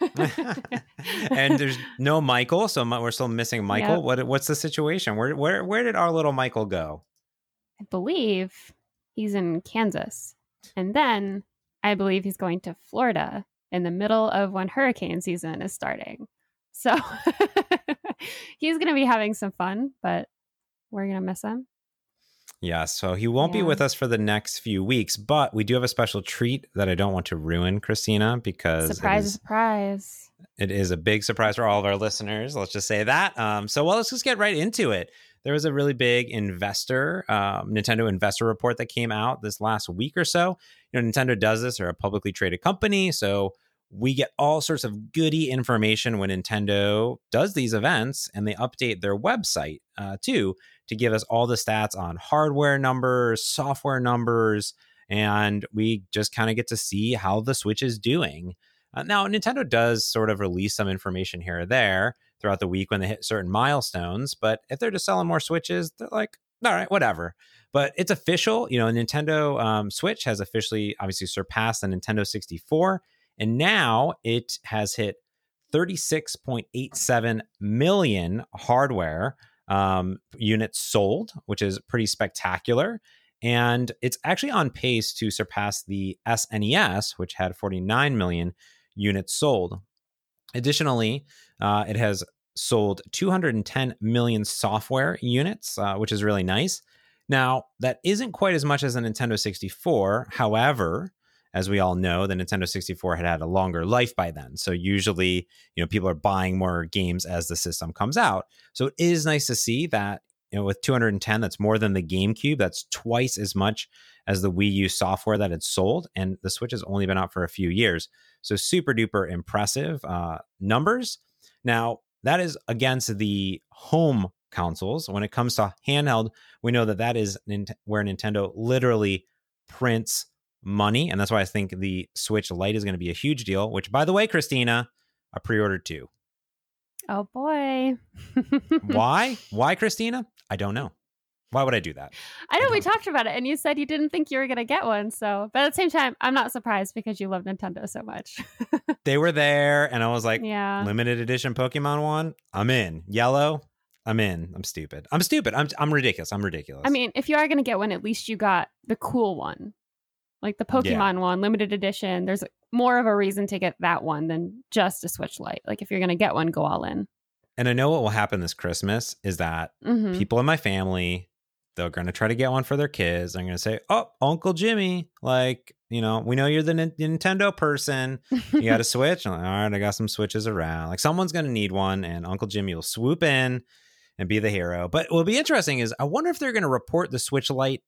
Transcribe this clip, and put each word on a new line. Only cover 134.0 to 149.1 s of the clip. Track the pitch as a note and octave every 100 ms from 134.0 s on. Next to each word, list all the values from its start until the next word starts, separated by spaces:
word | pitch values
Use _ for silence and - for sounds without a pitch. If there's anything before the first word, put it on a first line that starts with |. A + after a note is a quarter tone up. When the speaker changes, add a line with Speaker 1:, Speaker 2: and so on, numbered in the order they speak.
Speaker 2:
the | D#3
way, | G3 A3
Christina, | E3 - C3 A#2+ A#2 B2 _ _ _ _
I | -
pre-ordered | - G#2+ G#2 F#2 -
too. | D2+ B1 _ _ _ _ _ _ _ _ - -
Speaker 1:
Oh, | G3+ G3+
boy. | B3+ D4 D4 C#4 C4 C4 B3 _ - -
<laughs> | C4 - C#4 - D#4+ G#2
Speaker 2:
Why? | G#2+ A#2+ E3+ C4 A#3 -
Why, | G#2 C#3
Christina? | F3+ A3 - A3+ B3 A3 _ -
I | G2+
don't | G2+
know. | A#2 D#3 _ _ _ _ _ _
Why | C3
would | C3
I | A#2
do | E2
that? | C2+ C#2+ - - - -
Speaker 1:
I | F4
know | C5
Speaker 2:
I |
Speaker 1:
we | G#4
Speaker 2:
don't. | F4+
Speaker 1:
talked | G#4+ G4
about | C#4+ A3+
it |
and | B3 C4
you | D4+
said | D4 D4
you | C#4+
didn't | D4+ D4+
think | F4 D#4
you | C4
were | C4
gonna | A#3+ A#3
get | D#4
one. | A3+ G#3 G#3
So, | - G#3 G3+ G#3
but | B3+
at | C#4+
the | D#4+
same | F4+
time, | D#4+ C4+ -
I'm | B3+
not | C4+ A#3
surprised | B3 A#3 G3+ G3
because | A3+ A3 G3
you | F#3+
love | F#3
Nintendo | F#3+ G3 F#3 E3+ G3+
so | A3+
much. | A3 - - -
<laughs> | - - A#3 D#4 - D#4
Speaker 2:
They | C#3+